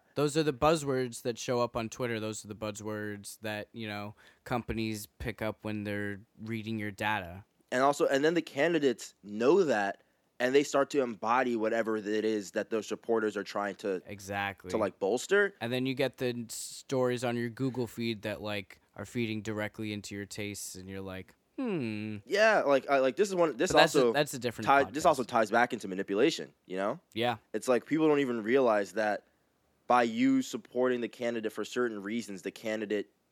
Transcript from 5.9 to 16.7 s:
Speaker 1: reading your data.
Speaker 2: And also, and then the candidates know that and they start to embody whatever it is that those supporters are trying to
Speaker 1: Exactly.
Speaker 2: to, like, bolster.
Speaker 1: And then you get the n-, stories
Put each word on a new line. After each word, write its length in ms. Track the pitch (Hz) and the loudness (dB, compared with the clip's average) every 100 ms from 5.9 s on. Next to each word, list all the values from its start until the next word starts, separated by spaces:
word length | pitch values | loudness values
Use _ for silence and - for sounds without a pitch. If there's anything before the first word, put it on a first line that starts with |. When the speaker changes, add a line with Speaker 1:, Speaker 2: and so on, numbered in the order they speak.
| 101 101 98 113 - | -4 -6 -8 -14 -16
Speaker 1:
reading 380 | 107 113 107 110 | -8 -6 -4 -4
your 120 | 104 | -6
data. 520 | 98 107 107 85 95 - _ - | -2 0 0 -4 -12 -18 _ -4
Speaker 2:
And 100 | 123 | 2
also, 240 | 139 139 143 | 2 4 2
and 180 | 139 | 4
then 120 | 151 170 | 2 2
the 60 | |
candidates 720 | - 135 160 165 139 110 - _ | -2 0 2 4 2 0 -6 _
know 400 | 101 107 123 190 | -10 0 4 6
that 400 | 156 107 98 - _ _ _ - | 4 2 0 -4 _ _ _ -2
and 100 | 123 | 4
they 100 | 139 | 4
start 260 | 143 143 135 | 4 2 2
to 100 | 147 | 0
embody 540 | 123 101 110 123 127 117 | 0 -2 2 2 2 2
whatever 420 | 110 113 110 110 | 2 2 0 -2
it 80 | 101 | 0
is 460 | 107 110 107 92 | 0 2 0 -2
that 180 | 107 98 | -4 -2
those 160 | 110 - | -4 -4
supporters 500 | 104 - 113 107 101 | -6 0 0 0 -2
are 60 | |
trying 320 | 95 104 101 95 | -6 -4 -4 -4
to 260 | 104 92 - | -4 -4 -6
Speaker 1:
Exactly. 640 | 101 95 101 101 98 90 | -14 -6 -4 -4 -4 -4
Speaker 2:
to, 60 | 110 | 0
like, 220 | 98 - | 0 0
bolster. 560 | 98 127 - 202 202 - | 0 0 2 2 2 0
Speaker 1:
And 100 | 117 | -4
then 120 | 127 131 | -2 -2
you 80 | 127 | 0
get 220 | 131 - | -2 -2
the 100 | 123 | -4
n-, 200 | 120 113 | -4 -8
stories 760 | - - | -10 -12